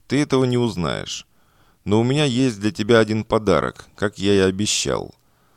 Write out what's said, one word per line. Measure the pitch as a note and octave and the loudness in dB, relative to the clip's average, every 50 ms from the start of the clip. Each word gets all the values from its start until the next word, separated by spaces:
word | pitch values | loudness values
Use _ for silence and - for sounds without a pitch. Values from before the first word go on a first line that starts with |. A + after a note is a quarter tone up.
| _ - | _ -4
Ты | B2+ C3+ | -2 -2
этого | D3 C#3+ - C3 C3 | 0 0 0 0 0
не | B2+ B2 B2 | 0 0 0
узнаешь. | A#2+ A#2 G2 E2+ F2 D2 A#1+ G#1 G1+ - - - - _ _ _ _ _ _ _ _ _ _ _ _ | -2 -2 -2 -4 -4 -4 -4 -6 -8 -10 -12 -12 -14 _ _ _ _ _ _ _ _ _ _ _ _
Но | - G2+ A2 | -2 0 2
у | A#2 | 2
меня | B2 C3+ D3 D3+ | 2 0 0 0
есть | C#3+ A#2+ A#2+ C3+ C3 A2+ G2+ | 0 0 0 0 0 -2 -2
для | G2+ G#2+ | -4 -4
тебя | - - G#2+ G#2 A#2+ A2+ | -4 -2 0 4 4 4
один | A2 G#2 G#2+ A2 G#2+ | 4 4 0 -2 -2
подарок, | - - A2+ G#2+ G2 F2+ D2 B1 B1 A#1 - - - _ - | 0 -2 0 2 2 2 2 0 -2 -6 -10 -16 -20 _ -6
как | - A2 - - | -6 -4 -4 -2
я | F2 G2 G2+ | 0 2 4
и | G2 | 4
обещал. | F#2+ F#2 F#2+ F#2+ G#2 G#2 - - - - B1+ G1+ - - - _ _ _ _ _ _ _ _ | 4 2 2 0 -2 -2 -2 -2 -2 -2 -2 -4 -4 -8 -14 _ _ _ _ _ _ _ _